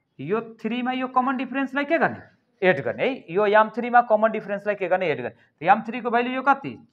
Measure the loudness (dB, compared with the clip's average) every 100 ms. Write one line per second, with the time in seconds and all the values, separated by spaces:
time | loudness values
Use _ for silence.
0 | _ -10 -4 -4 -4 -8 -6 -4 -4 -4
1 | -2 0 0 -2 -4 -4 -4 -2 0 2
2 | 2 -2 -16 _ _ 0 2 2 0 -2
3 | -2 -4 -4 0 4 4 4 0 2 4
4 | 4 2 2 -2 -6 -6 -4 -2 0 0
5 | 0 -2 -6 -10 _ -4 2 2 0 -6
6 | -2 0 0 -2 0 0 -2 -12 _